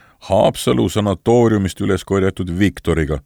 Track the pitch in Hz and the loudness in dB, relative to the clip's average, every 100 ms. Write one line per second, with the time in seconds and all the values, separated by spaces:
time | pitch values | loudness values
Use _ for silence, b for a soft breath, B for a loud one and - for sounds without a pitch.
0 | b b - 98 165 - - 123 104 107 | b b -2 2 2 0 -2 0 0 -2
1 | 104 92 - 120 117 107 92 - 101 92 | -2 -2 2 4 4 2 0 -2 -2 -2
2 | - 98 95 - 92 87 98 - - 80 | -2 0 0 -2 -8 0 -2 0 -2 -2
3 | 73 71 | -2 -6